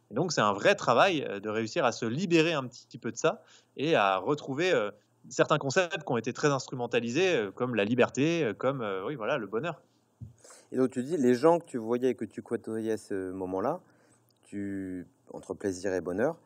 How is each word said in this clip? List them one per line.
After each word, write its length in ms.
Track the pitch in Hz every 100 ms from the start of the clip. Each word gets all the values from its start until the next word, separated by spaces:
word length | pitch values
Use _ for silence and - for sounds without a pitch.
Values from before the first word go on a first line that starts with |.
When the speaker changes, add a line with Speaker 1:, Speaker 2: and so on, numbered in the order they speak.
| -
Speaker 1:
Et 20 |
donc, 180 | 165 175
c'est 80 | 139
un 140 | 107
vrai 220 | 98 147 196
travail, 500 | - 123 185 160 120
euh, 120 | 101
de 80 | 104
réussir 340 | 107 110 175
à 80 | 131
se 140 | 110 113
libérer 480 | 135 196 165 156
un 100 | 156
petit 340 | 123 - - 123
peu 140 | 117
de 60 | 113
ça 260 | 156 220 - - _ -
et 200 | 147 139
à 220 | 101 95
retrouver, 540 | 101 147 - 135 185
euh, 180 | 139 104 - _ _ -
certains 280 | - 156 151
concepts 460 | 139 185 175 175 -
qui 60 |
ont 60 | 120
été 160 | 117
très 160 | - 151
instrumentalisés, 880 | 139 - 131 120 135 117 131 185 147
euh, 160 | 101
comme 240 | - 127 113
la 100 | 101
liberté, 580 | 123 110 - 151 170
euh, 100 | 135
comme, 280 | 98 127 139
euh, 240 | 107 95 104
oui, 100 | 143
voilà, 220 | 107 151
le 100 | 98
bonheur. 340 | 110 170 151 _ _ _ - - - - - _
Speaker 2:
Et 60 | 123
donc 140 | 127
tu 120 | -
dis, 140 | 127 170
les 180 | 123 123
gens 240 | 156 170
que 60 | -
tu 120 | 127
voyais 320 | 110 120 127
et 60 | 113
que 100 | 110
tu 160 | -
côtoyais 520 | - 113 113 110 110
à 40 | 107
ce 340 | - 98 92
moment-là, 480 | 95 92 95 117 180 - _ _ _ _ _
tu, 640 | _ 101 101 98 95 92 87 _ -
entre 200 | - -
plaisir 400 | 92 101 90 95
et 80 | 92
bonheur, 340 | 82 90 139 165